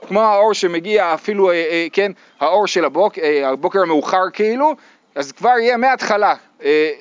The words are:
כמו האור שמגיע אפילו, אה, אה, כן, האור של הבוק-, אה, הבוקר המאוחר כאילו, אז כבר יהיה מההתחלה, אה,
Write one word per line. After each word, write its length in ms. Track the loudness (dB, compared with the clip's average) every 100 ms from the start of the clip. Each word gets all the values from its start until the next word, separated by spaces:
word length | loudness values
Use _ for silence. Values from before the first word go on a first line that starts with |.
| -6
כמו 140 | 0
האור 320 | 2 4 2
שמגיע 600 | 2 -2 -4 -2 0 0
אפילו, 380 | -2 -4 0 2
אה, 40 | 2
אה, 320 | 0 -4 -4
כן, 180 | -2 -4 -4 _ -4
האור 280 | 0 0 0
של 180 | 0 -2
הבוק-, 340 | 0 0 0
אה, 300 | -2 0 0
הבוקר 320 | -2 -2 -2
המאוחר 480 | 0 0 0 0 -2
כאילו, 420 | -2 -2 0 0 -2 _ _ _ -10
אז 160 | -10
כבר 260 | -4 0 2
יהיה 180 | 2 0
מההתחלה, 580 | 0 -2 -2 0 0 -2 _ _
אה, 280 | 0 0 0 -4